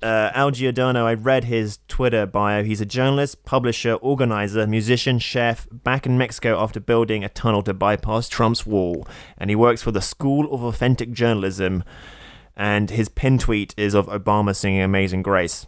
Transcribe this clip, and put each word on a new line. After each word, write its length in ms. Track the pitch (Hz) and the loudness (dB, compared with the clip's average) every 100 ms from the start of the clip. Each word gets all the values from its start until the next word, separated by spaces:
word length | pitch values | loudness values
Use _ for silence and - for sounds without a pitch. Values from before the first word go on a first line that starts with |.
Uh, 260 | 113 110 107 127 | -2 0 0 2
Al 160 | 139 | 0
Giordano, 560 | 123 127 127 127 123 117 | 0 -2 0 0 2 0
I 80 | 113 | 0
read 300 | 117 131 120 | 2 0 2
his 340 | 113 107 101 - | -2 -2 -6 -6
Twitter 400 | - 127 113 101 | -2 0 2 0
bio. 340 | 101 104 104 | 0 2 2
He's 160 | 104 107 | 0 -2
a 40 | 104 | -2
journalist, 580 | 120 131 139 143 - | 0 2 2 0 -4
publisher, 500 | - 135 123 113 120 113 | -4 0 0 0 -2 0
organizer, 720 | 131 139 123 107 101 110 107 | 0 0 2 0 -2 0 0
musician, 500 | 110 110 123 - 123 | 0 2 2 2 0
chef, 480 | - 131 120 117 - | 0 0 0 -2 -8
back 340 | 120 - 131 - | -6 -2 -2 0
in 100 | 127 | 0
Mexico 400 | 123 - 120 98 | 0 -2 0 0
after 180 | 110 110 | -2 -4
building 440 | 101 117 110 107 | 0 2 2 -2
a 60 | 101 | -4
tunnel 340 | - 117 104 | -2 0 2
to 100 | 101 | 0
bypass 560 | 95 101 104 - 110 117 | 0 0 0 0 -2 -2
Trump's 380 | - 113 117 110 | 0 2 2 0
wall. 400 | 104 90 85 - - - - | 0 0 -2 -8 -16 -20 -10
And 100 | 98 | -2
he 60 | 104 | 4
works 260 | 120 117 | 4 4
for 80 | 120 | 0
the 120 | 104 | -2
School 520 | - - 139 143 151 | -4 -4 0 0 0
of 80 | 135 | -2
Authentic 500 | 120 110 127 120 120 | -4 0 0 0 -2
Journalism. 720 | 113 117 110 95 95 92 92 - - - - - - - - | 0 0 2 -2 -2 -2 -2 -6 -12 -20 -20 -20 -20 -20 -6
And 360 | 101 104 101 | -2 0 0
his 180 | 110 107 | -2 -2
pin 300 | - 131 131 | 0 2 2
tweet 340 | - 107 98 - | 2 0 -2 -4
is 180 | 104 104 | 0 2
of 100 | 95 | 0
Obama 500 | 101 98 104 101 95 | -2 0 2 2 0
singing 260 | 101 95 | 0 0
Amazing 420 | 95 98 95 92 | 2 2 0 -2
Grace. 420 | 95 95 87 - | 0 0 0 -4